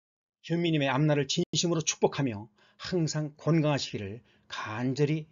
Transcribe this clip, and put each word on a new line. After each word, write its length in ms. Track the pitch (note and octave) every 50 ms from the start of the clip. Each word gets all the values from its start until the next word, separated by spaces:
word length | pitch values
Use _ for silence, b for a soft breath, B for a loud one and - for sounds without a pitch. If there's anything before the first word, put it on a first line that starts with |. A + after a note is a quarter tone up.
| _ _ _ _ _ _ _ _ _
현미님의 460 | - E3 E3+ E3+ E3+ D#3+ D3+ C#3 C3+
앞날을 380 | B2+ C3+ D3+ D3+ D3 D3 C#3 C#3+
진심으로 540 | - E3+ F3 - - D#3 - E3+ E3 E3
축복하며 680 | D3+ - - - A3+ G3+ - - C#3 B2+ G#2+ G2+ G#2+ - _ b b b b b
항상 560 | - - F#3 F3+ D#3+ D3 - D#3 D3+ C#3+ - -
건강하시기를 840 | - D3 D#3+ E3 D3 D3+ C#3+ B2+ - - - A2 G#2 F#2+ G#2 A#2+ b b b b b _
간절히 800 | - - - G#2+ G#2+ A2+ B2 B2+ C3 B2+ D3 C#3+ D#3 D#3+ D3+ -